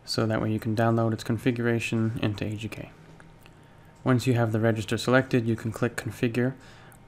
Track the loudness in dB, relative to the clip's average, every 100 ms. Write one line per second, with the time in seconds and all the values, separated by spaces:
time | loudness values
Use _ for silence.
0 | -6 -2 0 0 0 -2 -2 2 4 4
1 | 2 -2 -2 -2 0 0 0 0 0 0
2 | 0 0 -4 -2 -6 -6 -8 -10 -14 -18
3 | -20 -20 -20 -20 -20 -20 -20 -20 -20 -4
4 | 2 2 4 2 2 2 2 0 -2 -2
5 | 2 2 4 0 0 -2 -4 -2 -4 -4
6 | -8 -4 -2 0 -2 -4 -14 -20 -20 -20